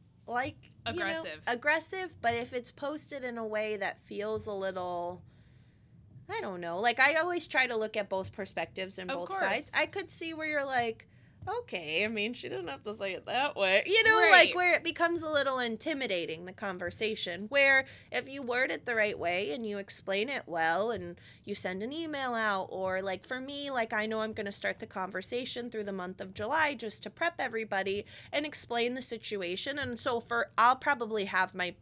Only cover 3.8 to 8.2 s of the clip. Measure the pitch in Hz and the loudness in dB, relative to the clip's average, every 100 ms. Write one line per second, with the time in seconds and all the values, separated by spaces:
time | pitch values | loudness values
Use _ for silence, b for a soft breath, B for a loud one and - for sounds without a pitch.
3.8 | 190 - - 202 214 214 214 196 190 185 | -4 -6 -8 -6 -2 -2 -4 -4 -4 -2
4.8 | 180 175 175 180 b b b b b b | -4 -2 -4 -8 b b b b b b
5.8 | b b - - - 427 233 180 170 175 | b b -20 -20 -8 -6 -4 -4 -4 2
6.8 | 240 233 277 320 349 349 - 277 247 226 | 2 6 6 6 0 -2 0 2 2 0
7.8 | 214 220 196 190 | -2 -2 -2 -4